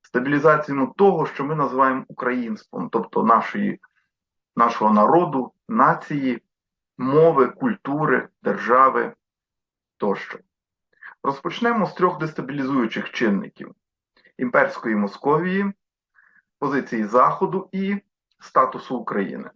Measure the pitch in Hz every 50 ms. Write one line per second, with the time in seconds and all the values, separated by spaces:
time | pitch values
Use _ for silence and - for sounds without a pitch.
0 | _ - - 123 127 143 147 143 139 156 151 151 - - 139 139 131 123 - -
1 | 202 196 180 160 147 - - - 139 143 160 151 139 123 123 131 135 131 127 123
2 | 107 _ - - 127 123 123 127 120 113 107 - - _ - 95 - - - 117
3 | - - - 101 101 110 113 110 - - - 104 101 101 - - - _ _ _
4 | _ _ _ _ _ _ _ _ _ _ _ 120 120 117 - - 110 107 107 107
5 | 104 117 147 170 180 160 139 131 120 - _ _ _ - 113 117 135 151 170 156
6 | - - 156 143 135 131 120 113 _ _ _ _ _ _ _ _ _ _ _ -
7 | 127 131 139 156 160 165 156 135 127 120 - - 135 120 104 - _ 139 143 151
8 | 156 - 127 123 - - _ _ _ 107 98 95 90 107 120 131 135 131 117 120
9 | 117 113 - _ _ _ _ _ _ _ _ _ _ _ _ _ _ _ _ _
10 | - 101 98 - - - - - _ _ _ _ _ _ _ _ _ _ _ _
11 | - - - _ - 135 139 - - 170 156 - 233 233 233 220 180 156 - -
12 | - 208 - - 160 151 - - 135 127 143 147 135 131 139 131 117 110 - 107
13 | 101 - - - 120 107 101 92 73 - _ _ - - - _ _ _ _ _
14 | _ _ _ _ _ _ _ - 131 123 - 143 131 - - - - 117 110 104
15 | 101 98 - - - 139 147 156 175 185 185 196 202 202 202 _ _ _ _ _
16 | _ _ _ _ _ _ _ _ _ _ _ _ 143 135 139 135 - - 123 113
17 | 107 101 113 123 135 147 - - 196 170 160 190 - _ - 190 196 196 202 202
18 | _ _ _ _ _ _ _ _ - - _ - - - - - - - 127 120
19 | 104 - 107 104 95 87 65 64 - - _